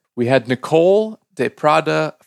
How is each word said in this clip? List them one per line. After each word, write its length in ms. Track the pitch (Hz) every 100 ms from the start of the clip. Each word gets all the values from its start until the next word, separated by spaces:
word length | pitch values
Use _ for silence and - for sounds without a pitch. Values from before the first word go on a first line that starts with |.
| _ -
We 100 | 120
had 220 | 131 113
Nicole 720 | 123 - 165 180 202 220 214 _ -
De 120 | 120
Prada 680 | - 151 156 156 156 156 -